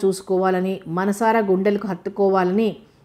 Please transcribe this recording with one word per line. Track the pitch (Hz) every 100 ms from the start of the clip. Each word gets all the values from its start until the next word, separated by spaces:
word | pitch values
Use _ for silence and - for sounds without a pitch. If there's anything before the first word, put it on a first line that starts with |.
చూసుకోవాలని, | 190 190 - 185 190 185 185 190 160
మనసారా | 170 196 202 226 226
గుండెలకు | 202 185 196 202 202
హత్తుకోవాలని | 185 196 196 196 190 180 202 220 - - _